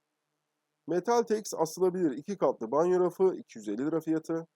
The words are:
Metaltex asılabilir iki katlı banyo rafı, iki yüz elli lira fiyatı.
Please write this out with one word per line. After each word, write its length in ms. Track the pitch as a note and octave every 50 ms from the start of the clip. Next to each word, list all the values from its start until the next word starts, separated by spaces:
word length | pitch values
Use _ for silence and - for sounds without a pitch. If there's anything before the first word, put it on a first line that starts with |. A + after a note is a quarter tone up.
| _ _ _ _ _ _ _ _ _ _ _ _ _ _ _ _ _ -
Metaltex 680 | D#3+ F3+ F3 - A#3+ A#3+ A#3 A#3 A3 G#3+ G3+ - -
asılabilir 580 | - E3 D#3+ - - F#3 F#3 F3 F#3+ F3+ D#3
iki 260 | B2+ - D#3+ - G3+ F#3
katlı 340 | F3 C#3+ B2 - A#2+ A2
banyo 280 | B2 C#3+ E3 F3 F3+ F3+
rafı, 360 | F#3 F3 E3+ - F#3+ F#3 -
iki 240 | - - _ - A#2+
yüz 80 | G#2 G#2
elli 180 | G#2 A2+ C3+
lira 160 | D3+ D#3 E3
fiyatı. 460 | D3+ E3 D#3+ D#3+ D#3 - E3 E3 E3 - _